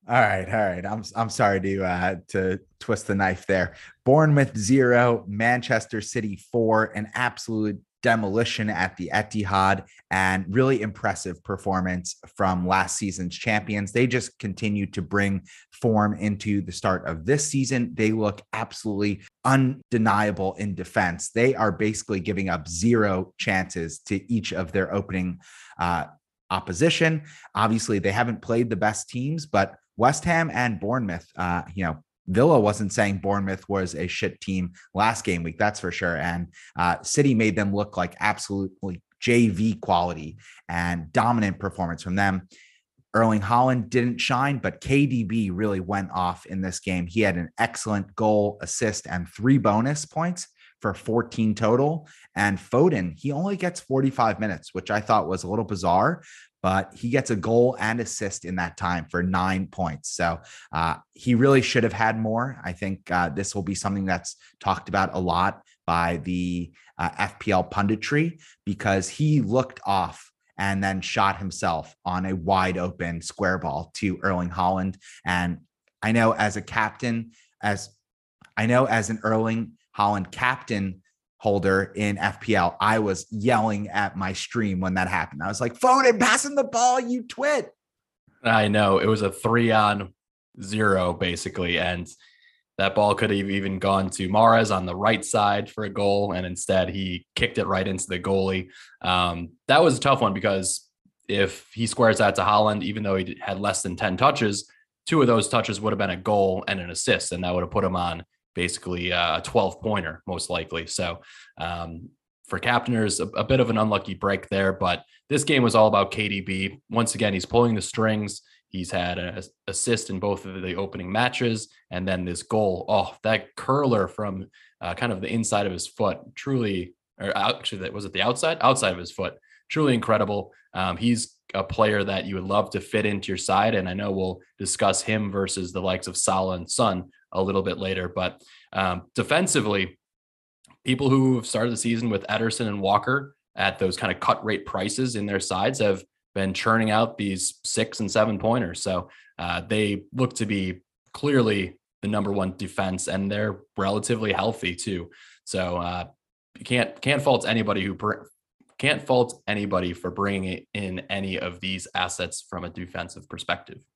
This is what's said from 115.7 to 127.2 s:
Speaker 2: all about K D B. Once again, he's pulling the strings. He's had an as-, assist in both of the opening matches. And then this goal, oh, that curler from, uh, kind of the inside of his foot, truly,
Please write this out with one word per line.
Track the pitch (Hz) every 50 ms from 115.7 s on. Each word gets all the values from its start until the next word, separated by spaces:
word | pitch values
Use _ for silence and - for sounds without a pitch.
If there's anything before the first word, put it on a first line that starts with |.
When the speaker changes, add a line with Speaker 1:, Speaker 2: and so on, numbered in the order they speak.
| 104
Speaker 2:
all | 113 110
about | 107 104 101 98 95
K | - 110 104
D | 101 101 98
B. | 92 95 95 95 95 95 92 - _ _
Once | 110 117 117 110 -
again, | 95 107 104
he's | 98 92 -
pulling | - - 117 120 120 110
the | 101
strings. | - - - 117 110 110 110 107 104 98 - - _ _ _ _ _
He's | _ - 95 90 87
had | 92 90 90 90 90 92
an | 90 87 98
as-, | 98 87 - _ _ _
assist | - 98 - - 123 117 107 - -
in | 95 92
both | 101 101 98 90 -
of | 95 92 95
the | 92 92 87
opening | 92 98 95 - 95 90 92
matches. | 98 110 123 123 123 - 123 120 113 107 110 - _ _ _ _
And | 90 90 92
then | 95 92 90 90
this | 90 87 - -
goal, | _ 113 107 107 98 92 87 - -
oh, | 107 98 92 - - - -
that | 110 110 104 - - _
curler | - - - 131 143 143 131 117 104 95 87
from, | - - 107 101 95 95 85 - _ - - _ _ _
uh, | - 87 87
kind | - - 120 -
of | 92
the | 98 67
inside | 113 113 110 - 110 101 101
of | 98
his | 92 87 -
foot, | - _ - 107 98 - - - - _
truly, | - - 139 135 127 113 101 98 90 90 87 - _ _ _ _ -